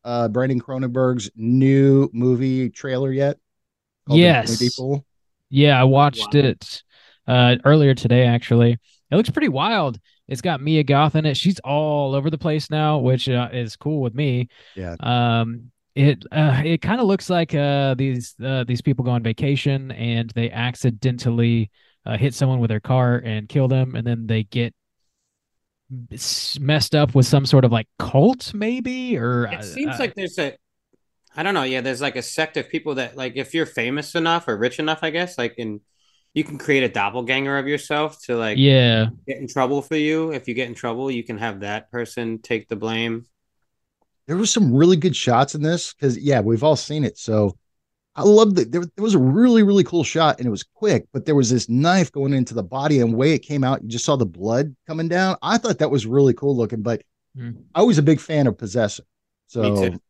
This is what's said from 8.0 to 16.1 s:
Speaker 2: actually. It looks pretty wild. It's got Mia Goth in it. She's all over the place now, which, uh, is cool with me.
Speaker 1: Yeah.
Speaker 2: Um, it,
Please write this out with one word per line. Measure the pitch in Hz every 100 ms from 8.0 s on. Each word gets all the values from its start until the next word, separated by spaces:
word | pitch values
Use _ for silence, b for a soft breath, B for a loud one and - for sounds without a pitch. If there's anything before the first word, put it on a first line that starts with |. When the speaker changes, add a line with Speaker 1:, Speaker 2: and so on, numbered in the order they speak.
| 117 123 120
Speaker 2:
actually. | 120 - 117 120 117 _ _ -
It | 165
looks | 226
pretty | 311 302
wild. | 135 196 220 143 104 _ _ -
It's | 135
got | - 139
Mia | 143 156
Goth | 139 143 151 156
in | 156
it. | 131
She's | 180 185
all | 135 147 151 147 139
over | 139 147
the | 156
place | 165 151 -
now, | 151 156 151
which, | 127 127 135
uh, | 123 120
is | 123 113 -
cool | 147 151
with | 123
me. | 120 147 123 120 b b
Speaker 1:
Yeah. | 95 90 85
Speaker 2:
Um, | - 120 120 117 113 117 - _ _
it, | 139 139